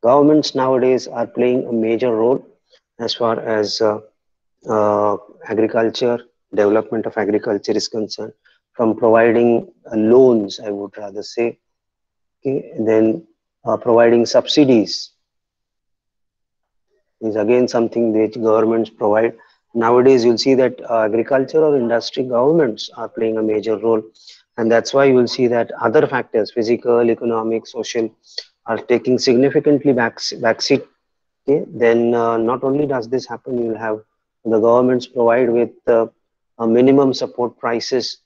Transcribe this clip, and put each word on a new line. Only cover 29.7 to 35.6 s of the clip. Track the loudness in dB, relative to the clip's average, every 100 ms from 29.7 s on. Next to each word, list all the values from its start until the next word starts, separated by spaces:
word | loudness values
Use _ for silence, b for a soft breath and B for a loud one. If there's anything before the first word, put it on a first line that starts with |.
| 0 2
back, | 0 -2 -4
backseat. | -12 -4 -2 -2 -2 -2 -2 _ _ _ _ _ -2
Okay? | -2 -2
Then, | -2 2 2 2
uh, | 0 0 -2
not | -2 -2
only | -2 -2 -2
does | -4 -4
this | -6 -6
happen, | -14 -8 -6
you | -6
will | -6
have | -6 -8 _ _ _ _
the | -2 2
governments | 4 4 2 0 -4
provide | -2 0 2 2
with, | 0